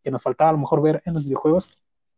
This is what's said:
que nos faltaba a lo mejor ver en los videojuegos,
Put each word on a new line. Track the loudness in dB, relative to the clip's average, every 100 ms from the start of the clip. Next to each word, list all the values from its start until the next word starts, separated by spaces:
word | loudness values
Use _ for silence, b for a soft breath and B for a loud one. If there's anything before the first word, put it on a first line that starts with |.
que | -8
nos | -4
faltaba | -4 0 2
a |
lo | 2
mejor | 0 0
ver | 2 0 -4
en |
los | -6 -4
videojuegos, | -2 0 0 -2 _ _ _ _